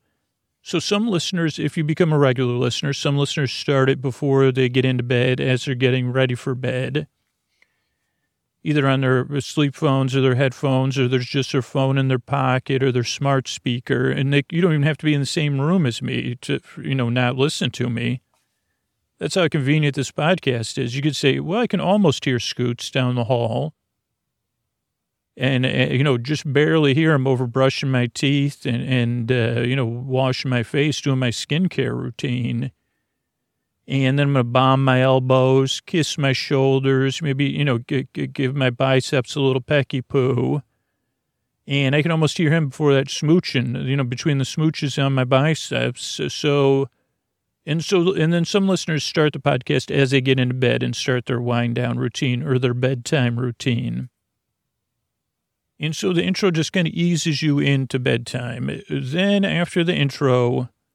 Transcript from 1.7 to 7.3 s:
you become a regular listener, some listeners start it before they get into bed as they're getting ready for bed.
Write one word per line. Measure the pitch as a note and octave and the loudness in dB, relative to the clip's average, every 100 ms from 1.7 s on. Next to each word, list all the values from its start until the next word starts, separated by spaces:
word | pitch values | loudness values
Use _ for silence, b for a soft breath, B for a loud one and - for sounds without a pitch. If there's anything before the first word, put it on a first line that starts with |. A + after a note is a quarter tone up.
| E3 | -2
you | |
become | D3+ D#3 E3 | -2 0 2
a | D3 | 4
regular | C3+ B2+ B2 | 4 2 0
listener, | B2 B2 - C#3+ | 0 -2 -2 -4
some | - D3 C#3+ | -2 0 0
listeners | C#3+ - C3 | 0 -2 -4
start | - - C#3 C3 | -4 0 2 4
it | C3 | 2
before | C3+ - C#3+ C3+ C3+ | -2 -4 2 4 4
they | B2+ B2+ | 4 2
get | C3 C3 | 2 2
into | B2+ | 0
bed | B2 B2 B2+ B2+ | 0 2 2 0
as | C#3 B2+ C#3+ | 0 -2 -2
they're | B2 | 0
getting | B2+ B2+ B2 | 2 2 0
ready | C3 C3 A#2+ | 0 0 -2
for | C#3 B2+ | -6 -4
bed. | B2+ B2+ C3 D3 D3+ _ _ | -4 -4 -4 -4 -6 _ _